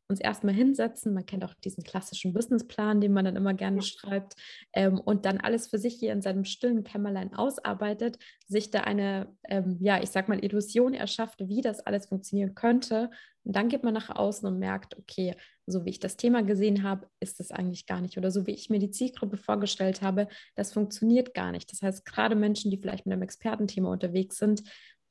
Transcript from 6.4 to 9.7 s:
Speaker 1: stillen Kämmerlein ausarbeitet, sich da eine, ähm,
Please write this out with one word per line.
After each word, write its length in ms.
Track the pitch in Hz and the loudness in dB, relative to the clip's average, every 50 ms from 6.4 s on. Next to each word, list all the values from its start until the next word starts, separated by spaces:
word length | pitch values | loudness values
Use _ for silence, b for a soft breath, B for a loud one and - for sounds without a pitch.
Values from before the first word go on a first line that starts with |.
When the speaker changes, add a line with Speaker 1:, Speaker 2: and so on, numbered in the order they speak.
| 196 | -2
Speaker 1:
stillen 400 | 190 - - - 247 240 226 202 | -4 -4 -2 0 2 2 2 0
Kämmerlein 480 | - - 202 202 202 202 190 185 190 196 | -2 -4 -4 -2 -2 -2 -4 -4 -4 -2
ausarbeitet, 840 | 202 220 277 269 - - - 202 190 214 208 208 208 233 240 233 - B B B B B | -2 0 0 0 -2 -2 -4 -2 -2 -2 -2 -2 -2 -2 -4 -4 -6 B B B B B
sich 240 | B 196 214 208 214 | B -2 0 0 0
da 120 | - 208 - | 0 0 0
eine, 520 | - 202 202 196 196 196 190 196 196 - _ - - | 0 0 0 0 0 0 -2 -4 -8 -12 _ -6 -2
ähm, 300 | 196 196 185 185 | 0 0 0 0